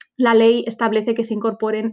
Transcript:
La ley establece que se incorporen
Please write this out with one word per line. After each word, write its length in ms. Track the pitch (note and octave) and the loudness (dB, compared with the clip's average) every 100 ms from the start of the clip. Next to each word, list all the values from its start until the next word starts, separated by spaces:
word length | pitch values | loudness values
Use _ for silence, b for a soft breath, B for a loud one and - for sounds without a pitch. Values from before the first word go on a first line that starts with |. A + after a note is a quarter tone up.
| - - | -20 -2
La 180 | A#3+ | 2
ley 300 | A3+ A3+ A#3+ A#3 | 4 4 4 -2
establece 480 | A3+ A3+ A3 G#3+ | -4 -2 -2 -2
que 120 | A3+ A3+ | -4 -4
se 80 | |
incorporen 580 | G#3 A3 G3+ G#3+ G#3+ A3 | -4 -4 -4 -4 -4 -6